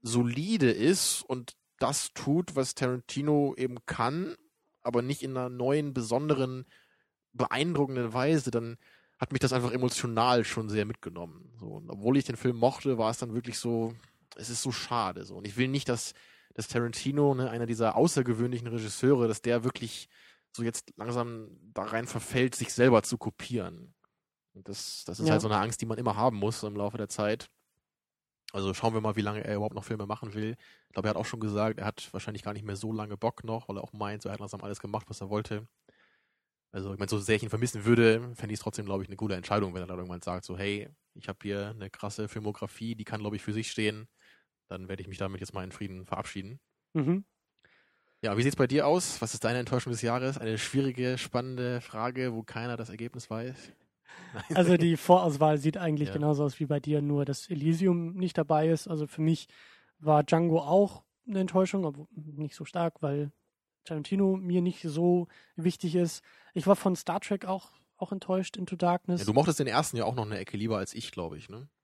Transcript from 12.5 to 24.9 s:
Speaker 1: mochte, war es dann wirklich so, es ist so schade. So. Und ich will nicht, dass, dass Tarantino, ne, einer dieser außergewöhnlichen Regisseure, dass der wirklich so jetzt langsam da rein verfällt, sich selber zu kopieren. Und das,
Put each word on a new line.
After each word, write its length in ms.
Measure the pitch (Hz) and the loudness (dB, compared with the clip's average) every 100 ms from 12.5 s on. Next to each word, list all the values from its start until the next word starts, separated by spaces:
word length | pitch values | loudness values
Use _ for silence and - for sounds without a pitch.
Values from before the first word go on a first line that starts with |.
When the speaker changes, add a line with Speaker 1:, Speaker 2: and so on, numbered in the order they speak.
| 117 | 4
Speaker 1:
mochte, 400 | 120 - 143 120 | 2 2 -2 2
war 140 | 110 | 0
es 60 | 117 | 0
dann 140 | 120 | -4
wirklich 260 | 113 120 - | -4 -6 -6
so, 340 | 120 117 113 117 _ _ _ - | -2 0 -2 -6 _ _ _ -14
es 140 | 113 | -8
ist 120 | 117 | -4
so 100 | 135 | -4
schade. 540 | 117 - 120 101 92 98 | -6 -2 0 0 -4 -10
So. 120 | 95 | -10
Und 100 | 101 | -10
ich 100 | 101 | 0
will 120 | 131 | 0
nicht, 200 | 139 - | 0 0
dass, 240 | 120 - - - - _ | -2 -4 -12 -20 -20 _
dass 140 | - 113 | -10 -4
Tarantino, 680 | 120 120 113 135 143 143 131 | -2 -2 -2 -2 4 4 4
ne, 140 | 127 | -2
einer 160 | 117 117 | -2 -4
dieser 300 | 113 113 - | 2 2 4
außergewöhnlichen 720 | 165 147 123 113 123 123 117 | 4 4 2 2 0 -2 -4
Regisseure, 600 | 113 107 - 131 139 117 | -6 -6 0 4 6 4
dass 140 | 107 | 0
der 220 | 120 120 | 0 0
wirklich 460 | 120 - 117 - - _ - _ _ - | 0 -4 -10 -10 -16 _ -20 _ _ -6
so 80 | |
jetzt 300 | 117 117 - - | -4 -4 -12 -10
langsam 600 | 107 120 120 113 107 - 101 | -4 -2 -4 -6 -14 -20 -10
da 100 | 110 | -6
rein 240 | 104 - 123 | -2 -2 -2
verfällt, 480 | 123 - 123 127 - | -6 -2 2 2 0
sich 180 | 120 | -6
selber 300 | - 123 117 | 6 8 8
zu 140 | - 123 | 6 -4
kopieren. 760 | - - - 120 92 85 - _ _ _ _ _ _ | -6 -8 -6 -6 -6 -12 -20 _ _ _ _ _ _
Und 140 | - 95 | -20 -14
das, 340 | 98 - | -12 -10